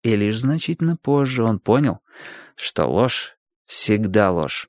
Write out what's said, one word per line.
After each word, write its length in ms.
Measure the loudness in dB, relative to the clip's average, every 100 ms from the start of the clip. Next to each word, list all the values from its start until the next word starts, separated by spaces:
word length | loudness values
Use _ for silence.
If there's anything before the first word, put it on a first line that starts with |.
И 120 | 0 0
лишь 240 | 0 0
значительно 580 | -2 -2 -4 -2 -2 -2
позже 460 | 0 0 0 0
он 160 | 0 0
понял, 420 | 2 2 2 -2 _ -20 -20 -20 -20 -12
что 300 | -8 -2 0
ложь 520 | 2 0 -2 -8 _ _ _ _
всегда 680 | -4 0 0 2 2 2
ложь. 360 | 2 -4 -6